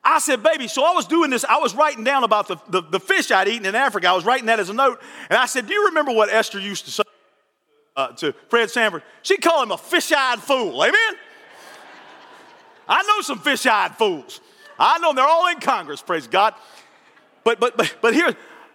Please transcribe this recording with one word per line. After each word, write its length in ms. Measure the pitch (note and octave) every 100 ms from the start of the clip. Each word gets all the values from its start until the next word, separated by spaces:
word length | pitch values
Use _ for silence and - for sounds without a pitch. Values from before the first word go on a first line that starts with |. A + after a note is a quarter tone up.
| -
I 140 | D#4
said, 220 | - B3+
"Baby," 280 | D4+ D#4 A#3+
so 160 | - D4+
I 80 |
was 120 | F4+ G#3
doing 240 | E4 D4+
this, 140 | B3+
I 140 | - B3
was 180 | C#4+ F#3+
writing 300 | D4+ C4 A3
down 180 | C#4
about 240 | A#3 G#3+ G3+
the, 80 | F3 -
the, 120 | F#3
the 180 | D#3+ F3+
fish 280 | - F#4+ -
I'd 200 | G3 G3
eaten 160 | A#3 F#3+
in 100 | G#3+
Africa. 320 | C4+ G3+ F3+
I 60 |
was 100 | F#3
writing 220 | F3 C4 A3+
that 160 | A3+
as 80 | F3+
a 40 |
note, 280 | A3 C#4 - - - -
and 80 | A3
I 100 | B3
said, 200 | C4 G#3+
"Do 60 |
you 140 | G4+ G#4
remember 260 | D#4+ D4+
what 160 | A3 G#3
Esther 300 | G#3+ A3 G3+
used 240 | G3 F#3+ -
to 60 |
say, 120 | - G#3+ _ _ _ _ _ _ _ _ -
uh, 160 | C3
to 200 | A#2+ D#3 - _
Fred 220 | A#3 A3+
Sanford?" 340 | A#3+ A3 E3+ - -
She'd 200 | - G4
call 200 | D#4+ E4
him 100 | A#3
a 60 | F3+
fish-eyed 600 | - F4 - D4+ C4 A#3+
fool, 420 | - C4+ G#3 B2
amen? 380 | F#3+ G4+ A4+ F#4 - - - - - - - - - - - - - - - _ -
I 160 | E4
know 160 | G4 G#4
some 200 | - A#3+
fish-eyed 580 | C#4+ C4 B3+ G#3+ F#3 -
fools. 420 | G#3+ E3 - - _ _ - -
I 220 | G3 E4
know 140 | E4+
they're 120 | C4 C4+
all 220 | E4 F4+
in 120 | E4+
Congress, 420 | - A#3 D#3 C#3+
praise 260 | - E3 A#2+
God. 260 | F3+ G#3+ - - - - _ _ _ _ _
But, 160 | - A#3
but, 180 | A#3+ A3+
but, 180 | G3 -
but 120 | A#3
here, 220 | B3+ E4+ - - - -